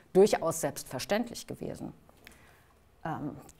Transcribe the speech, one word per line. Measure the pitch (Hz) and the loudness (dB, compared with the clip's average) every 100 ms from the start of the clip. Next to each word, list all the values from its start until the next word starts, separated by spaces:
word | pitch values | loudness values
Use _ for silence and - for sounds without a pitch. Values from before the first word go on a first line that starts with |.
| - | 2
durchaus | - 208 - 160 156 | 6 8 6 0 0
selbstverständlich | 147 - - 131 - 208 233 - - | -2 -4 -8 -8 -2 -2 -2 -8 -12
gewesen. | - - - - - - - - - - - - _ _ - | -10 -8 -8 -10 -12 -20 -20 -20 -20 -20 -20 -20 _ _ -12
Ähm, | 165 135 147 - - | -8 -6 -8 -10 -18